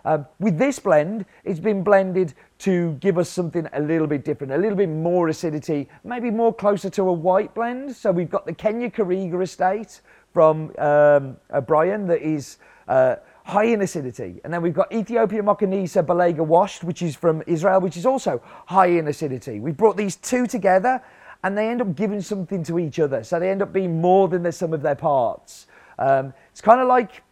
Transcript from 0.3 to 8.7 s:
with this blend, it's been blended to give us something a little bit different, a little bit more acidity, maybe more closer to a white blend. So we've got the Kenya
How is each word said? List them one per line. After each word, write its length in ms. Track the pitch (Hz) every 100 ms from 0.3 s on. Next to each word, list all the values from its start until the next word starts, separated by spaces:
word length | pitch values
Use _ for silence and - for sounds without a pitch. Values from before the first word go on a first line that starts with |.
| _
with 200 | 208 160
this 200 | 269 269
blend, 460 | 202 156 156 220 190 _
it's 140 | - 175
been 240 | 190 196
blended 520 | 185 196 190 185 180 - _ _
to 340 | - 180 170 143
give 160 | 196 175
us 140 | 170
something 360 | - 175 170 156
a 80 | -
little 260 | 151 165 156
bit 160 | 147
different, 300 | - 147 135
a 60 | 139
little 180 | 208 196
bit 140 | 196
more 380 | 156 165 180 165
acidity, 600 | 156 170 151 - 151 135 -
maybe 260 | 190 247 233
more 220 | 214 233
closer 380 | 226 202 196 196
to 180 | - 190
a 40 |
white 420 | 175 165 185 214
blend. 420 | - 233 247 285 247
So 160 | 220
we've 160 | 175 165
got 160 | -
the 80 | -
Kenya 380 | 170 214